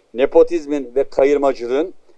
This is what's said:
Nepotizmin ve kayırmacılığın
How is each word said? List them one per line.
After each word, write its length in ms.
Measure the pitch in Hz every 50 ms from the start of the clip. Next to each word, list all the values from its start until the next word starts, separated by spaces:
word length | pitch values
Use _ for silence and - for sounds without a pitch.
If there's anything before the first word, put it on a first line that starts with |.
| _ _ -
Nepotizmin 840 | 120 135 - - 165 160 165 170 165 143 143 147 143 127 120 120
ve 80 | 139 131
kayırmacılığın 880 | - - 139 135 139 147 139 139 135 123 - 120 120 131 143 175 190 - - _ _ -